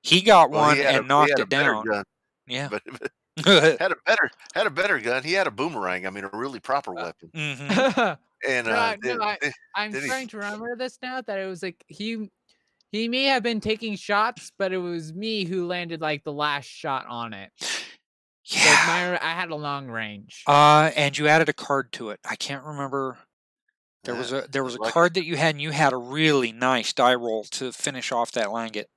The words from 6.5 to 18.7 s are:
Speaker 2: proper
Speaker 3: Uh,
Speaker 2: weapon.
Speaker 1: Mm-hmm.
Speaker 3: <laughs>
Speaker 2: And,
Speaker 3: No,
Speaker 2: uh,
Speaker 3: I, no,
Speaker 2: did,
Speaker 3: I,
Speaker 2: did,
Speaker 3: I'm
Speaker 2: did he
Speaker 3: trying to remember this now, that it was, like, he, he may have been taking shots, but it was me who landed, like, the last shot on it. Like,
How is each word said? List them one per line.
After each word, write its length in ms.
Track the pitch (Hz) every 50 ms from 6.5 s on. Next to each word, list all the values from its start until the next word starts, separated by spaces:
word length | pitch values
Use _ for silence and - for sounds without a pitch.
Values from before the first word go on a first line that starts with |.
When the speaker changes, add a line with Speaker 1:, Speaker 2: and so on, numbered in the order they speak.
| 131 104
Speaker 2:
proper 320 | - - 131 143 - - 92
Speaker 3:
Uh, 0 |
Speaker 2:
weapon. 340 | 85 - 85 - _ 165 - -
Speaker 1:
Mm-hmm. 800 | 160 151 147 139 127 143 - 202 208 262 262 190 - 240 190 151 -
Speaker 3:
<laughs> 40 | _ _ _ _ -
Speaker 2:
And, 220 | 277 - - 120 269
Speaker 3:
No, 0 |
Speaker 2:
uh, 60 | -
Speaker 3:
I, 200 | 240 233 226 214 208 214
no, 60 | 247
Speaker 2:
did, 120 | 247 233
Speaker 3:
I, 160 | 214 208 208 170
Speaker 2:
did, 120 | 143 147 - _ _ _ -
Speaker 3:
I'm 160 | 196 208 214
Speaker 2:
did 120 | 208 - -
he 60 | 214
Speaker 3:
trying 180 | 262 262 262 220
to 80 | -
remember 380 | 208 202 202 208 208 226 240 240
this 220 | 226 254 254 - _
now, 200 | - 254 254 262
that 180 | 240 - 202 196
it 60 | 190
was, 160 | 190 185 165 -
like, 200 | 185 170 _ _
he, 420 | _ 156 - 208 220 233 220 214 - _ _ _ _ _ _ _ _ _ _ _ _
he 160 | - 214 226 233
may 140 | 240 262 269
have 180 | 277 277 247 196
been 180 | 233 233 214
taking 340 | - 214 220 214 233 220 202
shots, 560 | 185 - - 208 202 214 240 240 - - - _
but 140 | _ 196 190 185
it 40 | 185
was 340 | 180 175 170 170 156 156 160
me 320 | 180 214 226 220 208 185
who 200 | 165 190 185 175
landed, 340 | 175 180 175 175 165 170 156
like, 220 | 160 156 151 143 _
the 100 | 156 143
last 320 | 143 147 147 143 143 135
shot 380 | - - - - 156 151 - -
on 260 | - 120 117 117 113 107
it. 180 | 98 98 - _ _ - - - - - - - _ _ _ _ _ _ _ _ _ _ - - - -
Like, 120 | -